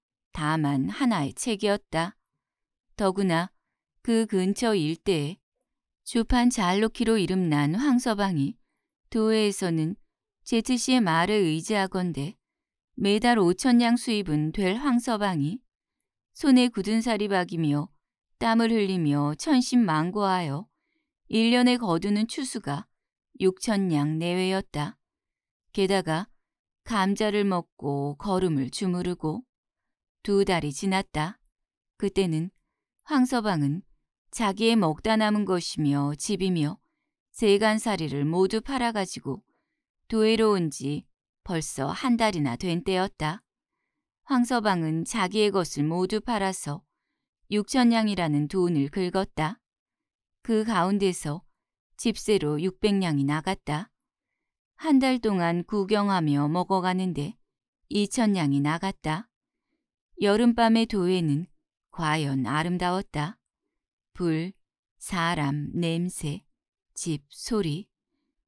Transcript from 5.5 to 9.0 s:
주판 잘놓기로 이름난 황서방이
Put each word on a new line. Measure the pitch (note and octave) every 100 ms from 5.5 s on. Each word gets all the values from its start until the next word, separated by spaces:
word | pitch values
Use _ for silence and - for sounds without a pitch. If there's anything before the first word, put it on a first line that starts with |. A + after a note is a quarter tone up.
| _ _ _ _ _
주판 | - A#3 A3 B3 A#3+
잘놓기로 | A#3 F3+ F#3+ A3 - A3 A3+
이름난 | E3+ F#3+ F3 D3 D3 F#3
황서방이 | D4 B3 B3+ G3+ G3 D#3+ C#3 - _ _ _ _